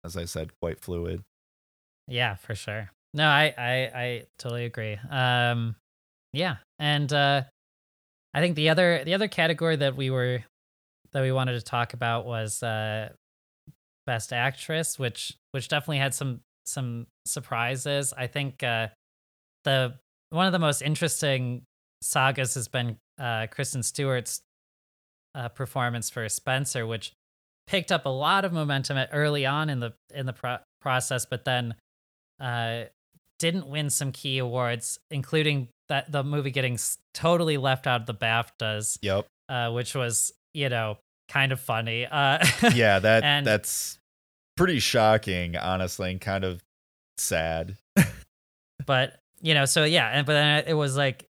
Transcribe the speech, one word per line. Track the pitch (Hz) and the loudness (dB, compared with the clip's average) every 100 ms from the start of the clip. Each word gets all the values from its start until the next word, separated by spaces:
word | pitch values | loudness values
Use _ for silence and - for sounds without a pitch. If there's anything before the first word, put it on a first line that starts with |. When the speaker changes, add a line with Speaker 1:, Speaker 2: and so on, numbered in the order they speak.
Speaker 1:
as | 85 85 | -8 -8
I | |
said, | 85 82 80 _ | -6 -6 -8 _
quite | 85 - | -6 -6
fluid. | - 87 85 90 - _ _ _ _ _ _ _ - | -6 -6 -4 -8 -10 _ _ _ _ _ _ _ -8
Speaker 2:
Yeah, | 120 120 | -2 -2
for | 98 - | -2 -8
sure. | 104 - 104 104 _ _ | -8 -6 -8 -10 _ _
No, | 147 156 | 0 4
I, | 143 151 - | 6 4 0
I, | 120 131 123 123 | 0 0 0 -4
I | 123 120 - - | -6 -6 -10 -12
totally | 123 120 | -8 -6
agree. | 120 117 110 104 123 | -6 -6 -6 -8 -4
Um, | 139 127 123 120 120 117 110 _ _ _ _ _ | 2 4 4 2 2 -2 -4 _ _ _ _ _
yeah, | 139 180 117 _ - | -4 -2 -4 _ -2
and, | 147 147 143 | 0 2 2
uh, | 147 139 139 131 _ _ _ _ _ _ _ _ | 4 4 4 0 _ _ _ _ _ _ _ _
I | 139 | 0
think | 175 | 0
the | 151 156 | 4 4
other, | 160 175 165 | 6 4 4
the | 147 | 0
other | 190 214 | 0 0
category | - 160 151 165 156 | 2 0 2 0 2
that | 139 | 0
we | 131 131 | 0 -2
were, | 131 123 123 - _ _ _ _ _ _ | 0 0 -2 -6 _ _ _ _ _ _
that | 139 | -2
we | 131 | 0
wanted | 131 127 | 2 0
to | 120 | -2
talk | - 120 117 | -2 -2 -2
about | 120 120 117 | -2 -2 0
was, | 123 117 110 - | -2 -4 -4 -4
uh, | 120 110 107 107 107 - _ _ _ _ - _ _ _ | -4 -2 -2 -4 -6 -14 _ _ _ _ -20 _ _ _
Best | - 117 - | -6 -4 -4
Actress, | 120 127 131 - 160 160 - | -2 -2 -2 -6 -4 -4 -4
which, | 127 - - - _ | -6 -4 -12 -12 _
which | 135 - | -10 -4
definitely | 147 151 143 | -4 -2 -2
had | 135 | -2
some, | - 139 120 _ _ | -2 -6 -6 _ _
some | - - 127 117 117 _ | -10 -6 -6 -6 -12 _
surprises. | - 151 - 117 120 131 147 143 135 | -8 -8 -4 -2 -2 -2 -2 -2 -2
I | - 127 | -4 -6
think, | 147 139 - | -4 -6 -4
uh, | 127 113 110 _ _ _ _ _ _ _ | -2 -2 -4 _ _ _ _ _ _ _
the, | 147 135 127 131 _ _ _ | 0 2 0 -4 _ _ _
one | 165 | 0
of | 185 | 2
the | 175 | 2
most | 156 139 | 2 2
interesting | 147 151 165 - 151 131 123 123 - _ _ _ | -2 0 -2 0 0 0 -2 -6 -12 _ _ _
sagas | - 147 131 135 127 | -2 2 2 2 -2
has | 131 110 | -4 -4
been, | 127 120 107 _ - | -4 -4 -6 _ -10
uh, | 123 113 113 | -4 -4 -4
Kristen | - 135 131 | -6 -6 -4
Stewart's, | 113 - 135 127 120 - _ _ _ _ _ _ _ _ _ | -4 -2 -2 -2 -4 -10 _ _ _ _ _ _ _ _ _
uh, | 143 120 | -10 -10
performance | - 127 135 123 120 - | -6 -6 -2 -2 -2 -6
for | - 107 | -6 -6
Spencer, | - - 131 139 127 | -6 -2 -2 -2 -4
which | 113 113 - _ _ _ _ _ - | -4 -6 -8 _ _ _ _ _ -2
picked | 196 160 | -2 0
up | 170 | 0
a | 139 | 0
lot | 131 151 196 | 0 2 2
of | 190 | 2
momentum | 170 147 135 - 135 | -2 0 0 0 -2
at, | 131 | 0
early | 147 147 147 | 0 2 2
on | 135 147 156 | 0 0 0
in | 131 | -2
the, | 117 - _ | -4 -10 _
in | 139 131 | -8 -6
the | |
pro-, | 120 123 127 _ _ | -6 -6 -6 _ _
process, | 139 127 - 127 | 0 0 0 -4
but | - 123 | -4 -4
then, | - 127 117 113 _ _ _ _ _ _ | -2 -2 -2 -8 _ _ _ _ _ _
uh, | 131 120 117 117 113 _ _ _ _ _ | -6 -2 -2 -4 -10 _ _ _ _ _
didn't | 165 185 135 | -2 -2 -4
win | 151 147 | -4 -2
some | - 139 | -2 -4
key | - 139 131 | -4 -4 -2
awards, | 127 123 120 120 - - _ | -2 0 -2 -2 -6 -10 _
including | 147 131 156 151 143 123 _ _ | -6 0 2 2 0 -4 _ _
that | 139 139 | -4 -2
the | 147 | -4
movie | 139 147 139 | -2 -2 -2
getting | 131 127 | -2 -2
s-, | 117 - - _ | -2 -4 -6 _
totally | - 165 175 160 143 | -2 2 4 2 2
left | 135 131 139 | 2 2 2
out | 123 | 0
of | 113 | -2
the | |
baftas, | 107 113 117 117 - 110 107 107 - | -2 2 2 0 -6 -4 -2 -4 -4
Speaker 1:
Yep. | 101 98 - _ - | 0 0 0 _ -8
Speaker 2:
uh, | 127 117 | -4 -2
which | 120 120 | -2 -4
was, | 139 120 117 - _ _ | -4 -2 0 -2 _ _
you | 156 139 | -4 0
know, | 120 110 104 _ _ - | 0 -2 -6 _ _ -4
kind | 143 135 | 0 2
of | 131 | 0
funny. | - 113 113 113 | -2 -2 -2 -4
Uh, | 123 147 139 143 160 - | -2 2 4 4 2 4
<laughs> | 233 | 4
Speaker 1:
Yeah, | 120 110 98 | 6 6 8
that, | 107 113 | 8 6
Speaker 2:
and | 147 143 135 | 6 2 4
Speaker 1:
that's | 107 - - - - _ _ _ _ _ - | 2 0 -6 -6 -10 _ _ _ _ _ 0
pretty | 185 143 | 2 4
shocking, | - 120 110 110 - 90 87 85 | 2 6 6 6 4 -2 -2 -4
honestly, | 90 92 92 - 92 | -2 -2 -2 -2 -4
and | 92 | -4
kind | 101 98 | -2 -2
of | 95 87 _ _ _ _ _ - | -2 -4 _ _ _ _ _ -6
sad. | - 85 82 80 87 101 _ | -2 0 0 -2 -4 -10 _
<laughs> | - 139 - - _ _ _ _ - | 4 4 0 -20 _ _ _ _ -12
Speaker 2:
But, | 139 127 139 - _ _ | 0 0 0 -6 _ _
you | 165 | 2
know, | 147 | 4
so | 135 165 | 4 4
yeah, | 151 170 113 | 4 4 2
and, | 139 | 0
but | 139 | 2
then | 147 147 147 151 | 4 4 4 2
it | |
was | 151 143 135 | 0 2 2
like | 139 - - | 0 -2 -16